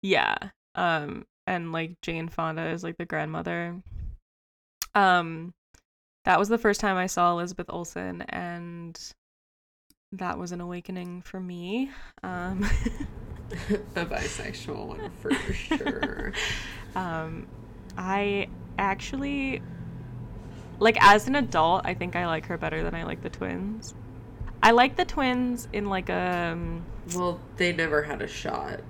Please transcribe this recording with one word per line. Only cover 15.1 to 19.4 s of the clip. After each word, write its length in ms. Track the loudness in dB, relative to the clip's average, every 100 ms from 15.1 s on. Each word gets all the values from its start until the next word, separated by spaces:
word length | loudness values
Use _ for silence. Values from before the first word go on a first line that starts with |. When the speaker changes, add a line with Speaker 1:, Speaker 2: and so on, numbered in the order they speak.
| -6
Speaker 2:
for 120 | 0 0 0
sure. 800 | -4 0 0 0 -2 -4 -4 -4 -2 -4 -4
Speaker 1:
<laughs> 320 | -6 -10 -8 -4
Um, 520 | -2 -2 -4 -6 -10 -14 -16 -16 -12 -8
I 500 | -2 2 2 0 -2 -6 -8 0
actually, 840 | 0 0 -4 -4 -2 -2